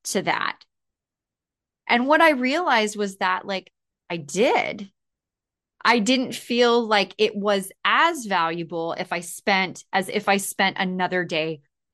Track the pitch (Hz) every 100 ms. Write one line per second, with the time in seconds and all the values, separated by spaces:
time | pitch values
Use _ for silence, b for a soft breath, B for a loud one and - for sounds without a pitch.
0 | - 202 170 - - - _ _ _ _
1 | _ _ _ _ _ _ _ _ - 240
2 | 262 311 330 269 254 302 349 240 214 208
3 | 202 190 190 185 202 190 190 _ _ _
4 | - 175 143 175 262 453 - 208 196 _
5 | _ _ _ _ _ _ _ _ 214 240
6 | 202 262 254 - - 240 240 233 220 214
7 | 190 - 214 208 202 202 196 - 196 240
8 | 330 330 226 185 165 170 160 170 165 -
9 | 185 175 175 - - 190 185 - - 196
10 | 190 214 208 196 196 - 196 185 185 185
11 | 180 180 170 165 160 151 _ _ _